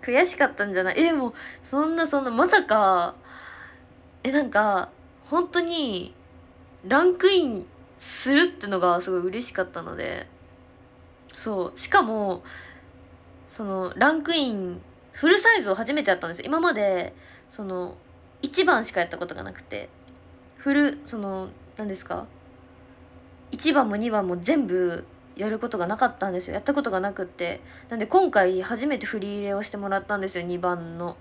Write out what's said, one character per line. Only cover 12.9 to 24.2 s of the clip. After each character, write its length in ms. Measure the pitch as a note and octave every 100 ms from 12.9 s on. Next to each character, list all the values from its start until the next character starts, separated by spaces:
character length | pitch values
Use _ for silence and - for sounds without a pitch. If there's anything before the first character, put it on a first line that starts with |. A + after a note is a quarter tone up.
| - - - - - -
そ 160 | -
の、 280 | G#3+ F#3+ F#3 -
ラ 160 | C#4
ン 100 | D#4+
ク 120 | D4
イ 180 | E4+ C4+
ン、 280 | G#3+ F#3 F3 - - -
フ 160 | - D4+
ル 100 | G4
サ 180 | G#4 A4+
イ 60 |
ズ 80 | G#3+
を 40 |
初 180 | F#3+ A3+
め 100 | D4
て 80 | G#3
や 60 | F3+
っ 20 |
た 100 | E3
ん 20 |
で 40 |
す 40 | F3
よ。 80 | -
今 140 | D#4
ま 120 | E4+
で、 400 | A3+ G3+ F3+ F3 - - - -
そ 160 | -
の、 320 | G3+ F#3 F3+ - - - - -
一 220 | C#4 -
番 200 | F4+ C4+
し 80 | A3
か 80 | -
や 60 | E3+
っ 20 |
た 100 | -
こ 80 | F3
と 80 |
が 80 | -
な 100 | G2
く 100 | F#3+
て、 260 | - G2+ - - - - - - - -
フ 160 | C#4
ル、 280 | C#4 D4 D4
そ 140 | - A#3
の、 300 | G3+ F#3+ F#3+ - - -
何 120 | G#3+
で 60 |
す 120 | F#3+ -
か？ 200 | F3 - - - - - - - - - - - - -
一 220 | - D4+
番 160 | D4 A#3
も 80 | G3+
二 140 | A#3
番 160 | G#3+